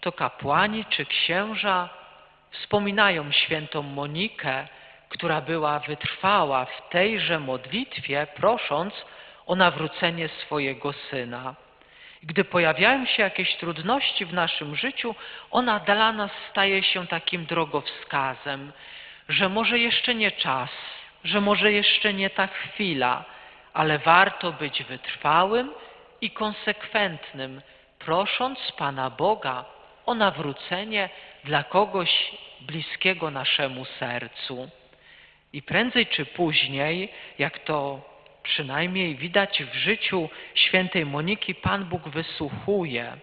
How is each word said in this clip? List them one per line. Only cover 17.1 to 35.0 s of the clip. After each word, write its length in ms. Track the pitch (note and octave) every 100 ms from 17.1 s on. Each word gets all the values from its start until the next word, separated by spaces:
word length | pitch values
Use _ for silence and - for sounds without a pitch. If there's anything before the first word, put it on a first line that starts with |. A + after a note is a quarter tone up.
| E3+ - F3+ D#3+
drogowskazem, 1300 | F3 D#3 D3 C#3 - - C#3+ C3+ B2+ C#3+ C#3 C#3 - - - - - _
że 200 | D#3 G3
może 300 | G3+ A#3 A#3+
jeszcze 360 | A#3 - - A#3
nie 160 | G#3+
czas, 380 | - F3 C3 B2 - - - - _
że 180 | D#3+ G3+
może 300 | G3+ G#3 G#3
jeszcze 420 | G#3 G#3 - G#3+
nie 160 | G3 G3
ta 180 | - F#3+
chwila, 800 | - - - G3+ C#3+ B2 B2 - - - - - -
ale 240 | D#3 D3+
warto 520 | D#3 F3 G3 G3 F3+
być 320 | D3 D3+ -
wytrwałym 880 | C3+ C3 - - D3 D#3 F#3 A3+ C4 - - - - -
i 100 | A3
konsekwentnym, 1300 | - G#3+ G#3 - G#3 - A3+ G3+ D#3 - C#3 C3 C3 - - _ _
prosząc 720 | - E3 G3+ - B3+ C4+ - -
Pana 320 | C#3+ C3+ C3
Boga 560 | B2 E3 G#3+ C#3+ B2+ B2 - - - -
o 80 |
nawrócenie 960 | A#3 G3+ C#3+ D#3 C3+ - F3+ G#3+ G#3+ F#3 - - -
dla 200 | C#3 D3
kogoś 680 | D3 F3+ G#3 G3 E3+ - - - - -
bliskiego 720 | B2+ D#3 D3 - F#3 F#3 D#3+
naszemu 540 | C#3 B2+ - C#3 B2+ C3
sercu. 840 | - B2+ A#2+ A#2 - - B2 C3 - _ _